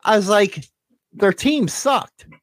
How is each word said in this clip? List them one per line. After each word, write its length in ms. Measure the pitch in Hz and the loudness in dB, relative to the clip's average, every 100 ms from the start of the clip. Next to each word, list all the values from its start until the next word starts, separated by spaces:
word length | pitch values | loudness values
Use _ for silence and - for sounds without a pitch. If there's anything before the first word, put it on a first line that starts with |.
I 140 | - 214 | 2 0
was 120 | 190 | 2
like, 360 | 208 202 - - _ _ _ _ | 2 2 -2 -16 _ _ _ _
Their 200 | - 202 | -2 0
team 340 | 190 269 302 185 | 0 -2 -2 -2
sucked. 580 | - 269 262 - _ - - | -4 -2 -2 -4 _ -20 -20